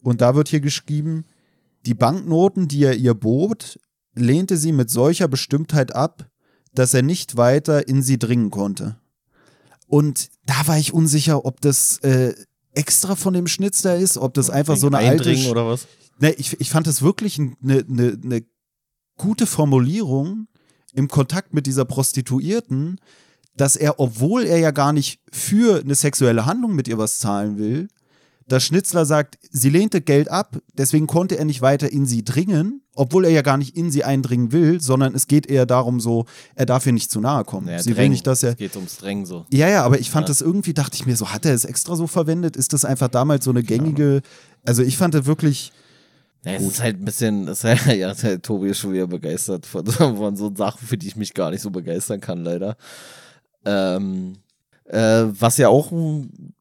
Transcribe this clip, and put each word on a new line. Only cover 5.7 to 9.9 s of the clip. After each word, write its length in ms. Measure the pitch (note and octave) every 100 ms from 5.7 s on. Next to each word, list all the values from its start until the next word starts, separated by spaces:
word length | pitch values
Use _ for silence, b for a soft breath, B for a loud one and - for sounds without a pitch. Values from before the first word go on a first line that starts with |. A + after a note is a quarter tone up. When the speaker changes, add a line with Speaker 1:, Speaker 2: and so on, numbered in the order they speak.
| D3+ B2+ A#2
Speaker 1:
ab, 320 | D#3 _ - _ _ _ _
dass 220 | - B2+ C3
er 80 |
nicht 340 | C3+ F3 - A#2+
weiter 500 | A#2+ C#3+ D3 D3 -
in 140 | C3+
sie 160 | B2+ C3
dringen 320 | A2+ A#2+ G#2+
konnte. 480 | G2+ G2+ F#2+ G2+ A2 _ _ _ b b b b b
Und 420 | _